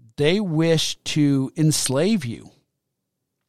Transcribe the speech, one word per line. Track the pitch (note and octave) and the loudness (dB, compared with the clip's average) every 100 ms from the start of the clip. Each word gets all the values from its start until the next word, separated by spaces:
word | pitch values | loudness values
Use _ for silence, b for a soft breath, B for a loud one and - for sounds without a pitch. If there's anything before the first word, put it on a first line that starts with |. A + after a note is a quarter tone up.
| A#2+ - | -14 -2
They | D3 G3 | 0 0
wish | G3 D#3 E3 D#3+ - - - | 0 0 2 0 -2 -8 -4
to | D3+ D3 C#3 C3 - | 0 2 2 -2 0
enslave | D#3 C#3+ - C3 F3+ A3+ A#2+ | 0 2 -2 0 0 0 -2
you. | D#2+ - _ _ _ _ _ _ _ _ _ | -10 -14 _ _ _ _ _ _ _ _ _